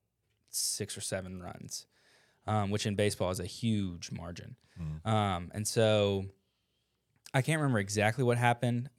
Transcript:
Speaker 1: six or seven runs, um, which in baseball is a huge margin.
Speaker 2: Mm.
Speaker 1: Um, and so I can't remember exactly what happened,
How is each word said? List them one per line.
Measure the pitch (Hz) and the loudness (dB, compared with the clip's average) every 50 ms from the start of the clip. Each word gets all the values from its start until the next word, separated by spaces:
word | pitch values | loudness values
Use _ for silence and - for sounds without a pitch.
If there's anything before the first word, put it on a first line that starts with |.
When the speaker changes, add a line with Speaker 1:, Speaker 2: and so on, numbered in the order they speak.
| _ _ _ _ _ _ _ _ _ _ | _ _ _ _ _ _ _ _ _ _
Speaker 1:
six | - - - - - - 101 - - | -6 -4 -4 -4 -4 -4 -6 -8 -8
or | 104 | -8
seven | - - - 82 90 92 92 92 90 | -6 -4 -4 -4 -6 -8 -10 -10 -10
runs, | 85 - - - - - - - _ _ _ _ _ _ _ _ _ _ _ _ | -12 -12 -14 -12 -12 -12 -14 -14 _ _ _ _ _ _ _ _ _ _ _ _
um, | 104 107 107 101 98 | 0 2 2 2 2
which | 104 104 - | 0 0 0
in | 110 101 | 0 2
baseball | 107 104 104 - - 98 90 | 2 2 2 2 0 0 -2
is | 92 92 | -2 -2
a | 87 | -6
huge | 101 - - 117 113 110 104 98 90 87 85 - - | -8 -6 -4 0 0 2 0 0 -2 -4 -8 -10 -10
margin. | - 87 85 87 82 - - - - - _ _ _ 92 | -10 -10 -10 -10 -12 -12 -14 -14 -16 -20 _ _ _ -10
Speaker 2:
Mm. | 82 76 78 78 - 110 | -8 -8 -8 -4 -2 0
Speaker 1:
Um, | 110 107 104 98 92 87 87 - - | 2 2 2 2 0 -2 -4 -6 -8
and | 104 107 | -6 -6
so | - - 117 110 110 107 104 101 101 98 98 95 95 - _ _ _ _ _ _ _ _ _ _ _ _ _ _ _ _ _ - - - | 0 2 4 6 6 6 6 4 4 2 0 -4 -6 -10 _ _ _ _ _ _ _ _ _ _ _ _ _ _ _ _ _ -6 0 0
I | 135 123 | 2 2
can't | 151 160 156 | 2 0 0
remember | 147 135 123 104 | 2 2 2 2
exactly | 98 98 104 107 104 107 110 139 127 | 2 2 2 2 4 4 4 2 2
what | 120 120 117 | 2 4 4
happened, | 120 120 120 - 127 120 120 120 127 - - | 4 4 4 4 2 0 0 0 -2 -6 -10